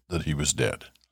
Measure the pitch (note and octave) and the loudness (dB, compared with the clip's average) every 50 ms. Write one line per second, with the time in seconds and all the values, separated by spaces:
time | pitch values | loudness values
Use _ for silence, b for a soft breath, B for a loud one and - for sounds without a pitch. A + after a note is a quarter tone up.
0 | _ - F2+ E2 - D#2 D2+ C#2+ D2+ C#2+ - - A#1+ G#1 - - - - - _ | _ -4 -2 -2 0 0 0 2 2 0 2 2 2 0 0 -2 -8 -16 -20 _
1 | _ _ | _ _